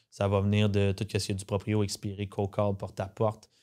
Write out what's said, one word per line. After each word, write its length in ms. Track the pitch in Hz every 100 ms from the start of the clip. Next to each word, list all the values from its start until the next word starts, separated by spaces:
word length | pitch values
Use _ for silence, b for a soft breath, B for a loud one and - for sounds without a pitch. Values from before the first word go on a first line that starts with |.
| B
ça 180 | - 101
va 120 | 101
venir 280 | 101 104 107
de 240 | 101 101
tout 120 | 95 104
ce 100 | 101
qui 140 | -
est 40 | 98
du 100 | -
proprio, 380 | 101 110 107
expiré, 440 | 98 - 107 98 101
co-call, 480 | - 98 - 104 98
porte-à-porte. 760 | 98 - 95 - 110 - - _